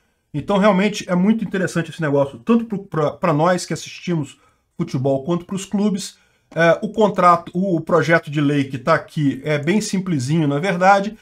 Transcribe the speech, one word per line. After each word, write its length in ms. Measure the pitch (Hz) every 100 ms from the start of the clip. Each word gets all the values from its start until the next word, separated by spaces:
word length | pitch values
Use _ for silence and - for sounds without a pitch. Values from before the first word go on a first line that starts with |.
| _ _ _
Então, 260 | 147 113 185
realmente, 460 | 208 185 202 208 -
é 60 |
muito 300 | 180 196 226
interessante 460 | 196 190 170 170 160
esse 100 | 156
negócio, 380 | 151 139 139 117
tanto 280 | - 233 226
pro, 120 | 196
pra, 260 | - 156 147
pra 220 | - 175
nós 340 | 147 170 180 -
que 80 |
assistimos 640 | 160 - - - 165 - - _ _ _ -
futebol, 480 | 165 139 139 135
quanto 200 | 175 175
pros 200 | - 190
clubes. 520 | - 202 214 208 - - _ _ _
É, 240 | 156 170 160
o 100 | 214
contrato, 600 | - 202 - 180 170 -
o, 240 | 180 196 165
o 40 |
projeto 500 | - 165 147 165 -
de 100 | 147
lei 240 | 143 143
que 140 | 123 131
tá 160 | 165
aqui 460 | 151 - 160 139 -
é 140 | 151 147
bem 220 | 147 208
simplesinho, 640 | 214 190 185 151 123 165 147
na 120 | 143
verdade. 580 | 190 175 185 202 208 -